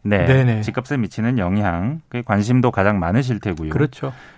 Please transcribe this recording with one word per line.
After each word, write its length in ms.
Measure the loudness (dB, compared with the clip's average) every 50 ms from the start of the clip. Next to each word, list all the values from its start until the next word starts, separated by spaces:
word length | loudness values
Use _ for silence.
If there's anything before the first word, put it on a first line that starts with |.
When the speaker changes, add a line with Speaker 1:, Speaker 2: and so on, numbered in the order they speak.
| -2
Speaker 1:
네. 220 | 0 2 2 4
Speaker 2:
네네. 360 | 4 4 4 4 2 2 0
Speaker 1:
집값에 360 | -2 -4 -4 -6 -6 -4 -2 -2
미치는 420 | -2 -2 -4 -2 -2 0 0 0
영향, 640 | 0 0 0 0 0 0 0 -2 -2 -4 -6 -6 -10 _
그게 120 | -10 -8
관심도 480 | -4 -2 0 0 2 2 2 2 2 2
가장 280 | 2 2 2 2 2 0
많으실 400 | 0 0 0 0 0 0 -2 -4
테고요. 320 | -4 -4 -4 -4 -4 -4
Speaker 2:
그렇죠. 420 | -2 0 -2 -2 -4 -6 -12 -12 -12 -12 -18 -20 -18